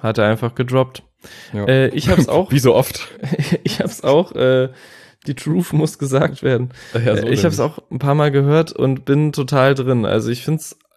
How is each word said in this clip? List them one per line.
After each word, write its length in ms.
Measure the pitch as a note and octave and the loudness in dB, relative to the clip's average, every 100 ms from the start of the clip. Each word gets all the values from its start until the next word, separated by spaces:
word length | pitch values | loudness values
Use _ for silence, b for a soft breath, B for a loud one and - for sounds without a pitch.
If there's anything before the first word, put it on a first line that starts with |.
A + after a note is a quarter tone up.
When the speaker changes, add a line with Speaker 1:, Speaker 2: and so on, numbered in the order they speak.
Speaker 1:
Hat 180 | A2+ A2+ | -6 0
er 100 | G#2+ | 0
einfach 260 | A2 A#2+ | 0 -4
gedroppt. 480 | - B2 C3 C3 - _ _ B B B | -4 -2 0 -2 -6 _ _ B B B
Speaker 2:
Ja. 100 | G#2 G2+ | -6 0
Speaker 1:
Äh, 220 | C3 C3 | 2 2
ich 200 | - - | 0 0
hab's 180 | F3 C3+ | 2 4
Speaker 2:
<laughs> 0 | |
Speaker 1:
auch 220 | C3+ G#2 | 2 2
Speaker 2:
Wie 60 | C3+ | 2
so 160 | B2+ | 4
oft. 340 | A#2 C3 - - - C#3 - | 4 2 -4 -14 -12 -6 -4
Speaker 1:
<laughs> 260 | D3 E3+ | -2 -2
Ich 160 | - - | -2 -4
hab's 220 | F#3+ - | -6 -4
auch, 280 | - C#3+ F#3+ | 0 2 2
äh, 360 | - B2+ C3 C3 B2+ B B B B - | 0 2 2 0 -6 B B B B -10
die 80 | |
Truth 400 | C3+ - E3+ F3 | -8 -2 -2 0
muss 240 | D3+ D#3 - | 0 -2 -4
gesagt 440 | C#3 C3+ C#3+ C#3 | -2 0 0 -2
werden. 280 | - B2 B2 B B | -2 -2 -2 B B
Speaker 2:
Ja, 200 | A#2 A#2 | -2 0
so 120 | G#2+ A2+ | 0 0
Speaker 1:
Äh, 40 | |
ich 100 | C3 | 0
hab's 140 | G2+ G2+ | 0 0
Speaker 2:
nämlich. 20 | C3 - | -4 -4
Speaker 1:
auch 120 | _ | _
ein 80 | C#3 | -6
paar 160 | C#3+ | 0
Mal 160 | C#3+ D3 | 2 2
gehört 420 | C#3 C#3 D#3 D#3+ | 2 2 2 0
und 320 | - C3+ C3 | -2 -2 -2
bin 280 | C3 C#3 D3+ | 0 2 2
total 420 | D3 C3+ C#3+ C3 | -2 -2 2 2
drin. 320 | C3+ B2+ B2 G#2+ | 2 0 0 2
Also 240 | A2 A2 | 0 -2
ich 120 | B2 | -4
find's, 360 | - D#3 - - _ | -4 -4 -6 -20 _